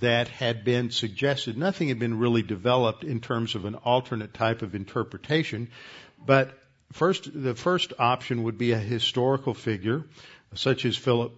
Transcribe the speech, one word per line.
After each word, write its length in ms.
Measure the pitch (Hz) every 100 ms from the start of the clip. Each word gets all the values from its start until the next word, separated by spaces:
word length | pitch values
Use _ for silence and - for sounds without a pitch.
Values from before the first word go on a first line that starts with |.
that 280 | 120 117 120
had 360 | - 123 117
been 260 | 107 123 120
suggested. 680 | 117 113 95 139 135 - 113
Nothing 300 | 180 190 160
had 100 | 117
been 200 | 117 113
really 240 | 120 117
developed 640 | 98 101 110 127 117 110
in 160 | 156 120
terms 340 | 120 120 113
of 120 | 107 95
an 80 |
alternate 580 | 113 120 123 127 113 104
type 300 | - 113 113
of 120 | 107
interpretation, 920 | 98 98 123 110 98 - 156 156 110 117 - - - - _
but 340 | - 135 131 - _ _ -
first, 360 | - 165 185 -
the 200 | 151 131
first 400 | 120 180 180 - -
option 460 | 120 123 - 120
would 140 | 113 107
be 140 | 120
a 60 | 113
historical 760 | 104 117 - 127 127 135 135
figure, 500 | 110 - 104 101 135 156 - - - _
such 300 | - 135 127
as 120 | 123 104
Philip, 360 | - 120 120